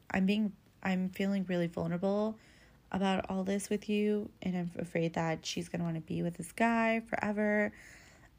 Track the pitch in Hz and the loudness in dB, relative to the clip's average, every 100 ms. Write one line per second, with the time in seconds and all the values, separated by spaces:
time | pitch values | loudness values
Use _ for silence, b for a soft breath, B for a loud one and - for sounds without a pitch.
0 | - 196 190 208 208 - - - 190 185 | -4 2 4 4 0 -4 -16 -6 -2 0
1 | 185 185 196 196 180 175 170 175 165 175 | 0 0 0 0 0 0 0 -2 -2 0
2 | 196 202 214 220 B B B B - 190 | 0 2 0 -4 B B B B -8 0
3 | 196 190 - 190 190 202 - 208 - 208 | 2 2 0 -2 0 -2 0 -2 0 2
4 | 208 208 214 - 185 180 175 - 170 170 | 2 2 -2 -6 -2 -2 -2 -4 -4 0
5 | 165 170 165 160 - - 170 175 170 165 | 0 0 0 -2 -4 -6 -4 -2 -2 -4
6 | 160 170 170 170 165 - 233 226 226 226 | -4 -4 -4 -4 -8 0 2 4 2 0
7 | 226 - 208 208 208 208 208 B B B | -2 -2 0 0 2 2 2 B B B
8 | B B B | B B B